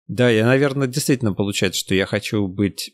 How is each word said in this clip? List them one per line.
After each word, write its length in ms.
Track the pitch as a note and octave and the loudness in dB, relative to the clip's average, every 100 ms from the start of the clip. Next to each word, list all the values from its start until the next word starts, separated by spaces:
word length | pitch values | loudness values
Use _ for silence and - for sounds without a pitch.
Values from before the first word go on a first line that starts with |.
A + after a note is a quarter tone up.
| - | -6
Да, 220 | G2+ B2 | 2 4
я, 160 | A2 A#2 | 4 4
наверное, 420 | C3+ C#3+ C3+ C3+ | 4 2 0 -4
действительно 460 | C#3+ - C3+ G#2+ | -2 0 0 0
получается, 460 | F#2 G2+ - F#2+ - | -2 -2 -2 -2 -2
что 160 | - F#2+ | -2 0
я 100 | F#2+ | 0
хочу 420 | G#2 - G#2+ G2 | -2 -2 -2 -2
быть 440 | G2 G2+ - - | -2 -2 -4 -14